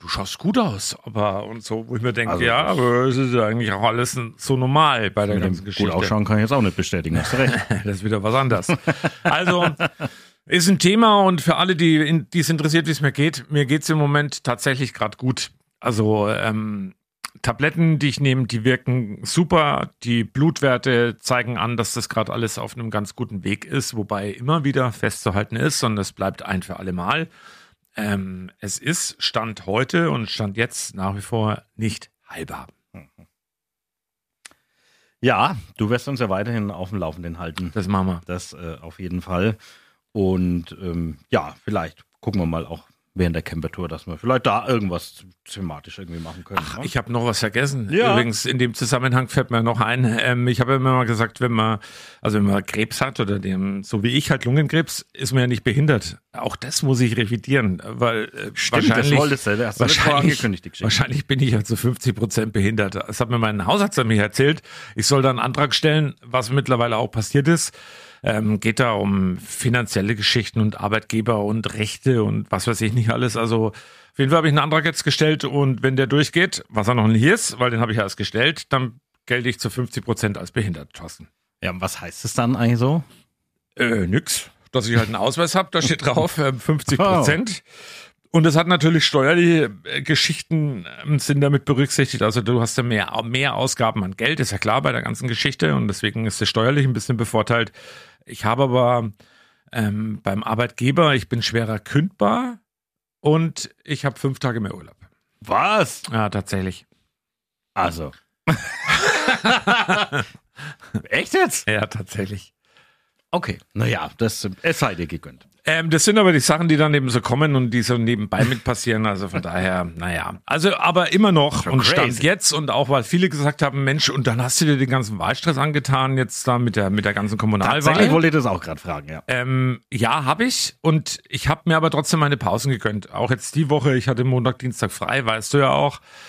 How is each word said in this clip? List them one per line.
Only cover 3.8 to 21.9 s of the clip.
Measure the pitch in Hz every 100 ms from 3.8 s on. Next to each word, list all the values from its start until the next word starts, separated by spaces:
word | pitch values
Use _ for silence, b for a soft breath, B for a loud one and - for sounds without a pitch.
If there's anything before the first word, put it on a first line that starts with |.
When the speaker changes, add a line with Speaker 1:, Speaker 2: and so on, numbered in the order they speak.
Speaker 1:
alles | 113 117 123 127
n-, | 117 -
so | - 131
normal | 127 147 156 123 101
bei | 104 104
der | 98
Speaker 2:
mit |
dem | 92
Speaker 1:
ganzen | 87
Speaker 2:
gut | 98
Speaker 1:
Geschichte.“ | 92 95
Speaker 2:
ausschauen | 85 107 107
kann | 104 107
ich |
jetzt | 107
auch | 139
nicht | 101 90
bestätigen, | 87 90 80 82
hast | 76 127
recht. | 127
Speaker 1:
<laughs> | 113 - 104
Das | 104 95
ist |
wieder | 104 107
was | 104 127
anderes. | 135 101 - 170 - -
Speaker 2:
<laughs> | - -
Speaker 1:
Also, | 175 151 180 180 175 143 160 - 147 B B B -
ist | 180 170
ein | 190
Thema | 180 214 226 202
und | 190 175
für | 170 165
alle, | 185 170
die | 165 156
in-, | 151 165 -
die | 175
es | 151
interessiert, | 160 151 165 156
wie |
es | 147
mir | 143
geht, | 139 151 135 117
mir | 147
geht's | 127 151 -
im | 156
Moment | 147 147 147 -
tatsächlich | - 120 143 131 127
grad | - 107 -
gut. | 127 120 - _ _ _
Also, | 120 110 107 107 104
ähm, | 95 104 107 107 104 95 - _ _ - -
Tabletten, | - 117 147 165 165 151
die | 143
ich | 120
nehme, | 139 131 113
die | 117
wirken | 117 127 - 127 107 104
super. | 113 - 170 170 147 143 - _
Die | 120 117
Blutwerte | 110 135 160 - 139 123 135 120 120 104
zeigen | - 123 113 113
an, | 113 117
dass | 107